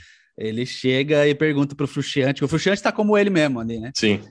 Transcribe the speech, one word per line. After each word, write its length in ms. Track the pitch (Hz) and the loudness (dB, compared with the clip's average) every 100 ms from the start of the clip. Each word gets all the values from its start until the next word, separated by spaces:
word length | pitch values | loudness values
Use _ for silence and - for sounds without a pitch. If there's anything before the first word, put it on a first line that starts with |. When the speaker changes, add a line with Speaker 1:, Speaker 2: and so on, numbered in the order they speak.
| - _ _ - | -20 _ _ -10
Speaker 1:
ele 300 | 110 113 127 | -6 -4 -6
chega 600 | - 127 131 143 147 147 | -4 0 0 2 2 2
e 80 | |
pergunta 400 | 143 156 143 143 | 2 0 0 -2
pro 120 | 143 139 | -2 -6
Frusciante, 540 | 143 - 143 131 139 | -4 -4 0 0 0
que 40 | |
o 40 | 139 | -2
Frusciante 340 | 160 190 202 | 0 0 0
tá 100 | 226 | 0
como 240 | 214 208 208 | 0 2 4
ele 140 | 202 | 4
mesmo 280 | 175 147 120 | 2 2 0
ali, 200 | 113 117 | -4 -8
né? 120 | 120 - | -8 0
Speaker 2:
Sim. 240 | 107 98 - | 0 0 -4